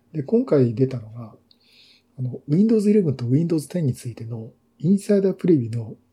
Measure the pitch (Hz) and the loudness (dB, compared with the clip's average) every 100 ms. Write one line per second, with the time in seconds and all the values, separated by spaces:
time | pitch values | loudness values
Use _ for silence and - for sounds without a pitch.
0 | _ 156 131 233 262 147 120 110 131 123 | _ -10 0 0 2 2 2 2 -2 -2
1 | 110 117 110 - _ _ _ _ _ _ | -12 -16 -18 -20 _ _ _ _ _ _
2 | _ - 127 - - 160 220 220 208 208 | _ -10 -8 -8 -2 2 2 2 4 4
3 | 165 120 120 139 170 160 143 180 143 - | 2 -2 0 0 2 -2 -4 -2 -2 -4
4 | 127 - 113 117 113 _ _ - 156 202 | -8 -12 -12 -12 -14 _ _ -4 0 0
5 | - 202 190 185 180 151 113 117 107 - | 2 2 2 0 2 2 2 -6 -8 -14
6 | _ | _